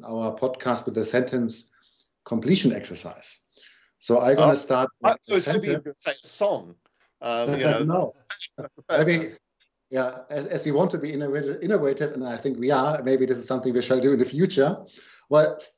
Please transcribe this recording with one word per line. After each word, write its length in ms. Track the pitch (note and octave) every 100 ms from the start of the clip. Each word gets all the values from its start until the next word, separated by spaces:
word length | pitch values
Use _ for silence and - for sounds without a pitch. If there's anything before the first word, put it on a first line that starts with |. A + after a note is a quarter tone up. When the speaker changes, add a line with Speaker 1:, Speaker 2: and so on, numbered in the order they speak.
| A2+
Speaker 1:
our 320 | A2+ A2 -
podcast 480 | C3 - B2+ A2+ -
with 100 | A2
a 40 |
sentence 640 | G#2+ B2 B2+ B2+ A2+ - - _ _ _ _ _ -
completion 460 | A2+ B2 F#3+ C3
exercise. 680 | G#2+ - F2 F2 - - - _ _ - _ _ _
So 240 | - A#2+
I'm 140 | B2 C#3
gonna 160 | D#3
Speaker 2:
Oh, 20 |
Speaker 1:
start 380 | D3 - B2+ C3+ -
Speaker 2:
I 100 | G#3
Speaker 1:
with 180 | - -
a 20 |
Speaker 2:
was 120 | G3 C#3+
hoping 180 | F#3+
you 80 | D3
Speaker 1:
sentence. 340 | D3+ D3 - D#3+
Speaker 2:
were 60 |
gonna 40 | C#3
say 40 |
a 40 | -
song. 480 | - G#3 C3+ F2 E2+ _ _ _ -
Um, 260 | A#2+ A#2 B2+
you 40 | C#3
Speaker 1:
<laughs> 80 | C#3+
Speaker 2:
know. 180 | A2+
Speaker 1:
No. 320 | D#3 F3+ D3 - - - - - D3 - -
Maybe, 400 | D#3 D#3 E3 D#3 - _ _ _ _ _
yeah, 300 | C3 B2+ B2+ -
as, 160 | D3 F3
as 200 | D#3 D3+
we 60 |
want 200 | C#3+ F#3+
to 80 | E3
be 140 | D3
innovat-, 500 | C#3+ C#3+ C#3+ C#3 -
innovative, 480 | F3 G3+ C#3 C#3 D3
and 160 | C#3 B2+
I 100 | A2+
think 220 | C#3+ A#2
we 100 | B2+
are, 320 | C3+ C3+ D3+
maybe 240 | B2+ C3 B2+
this 120 | A#2
is 100 | -
something 260 | C3 C3
we 80 | B2
shall 200 | A#2 C3
do 100 | C3+
in 80 | C3
the 60 | B2
future. 520 | C#3+ F#3+ - C3+ - - - - - -
Well, 260 | D3 D#3 -
s-, 160 | -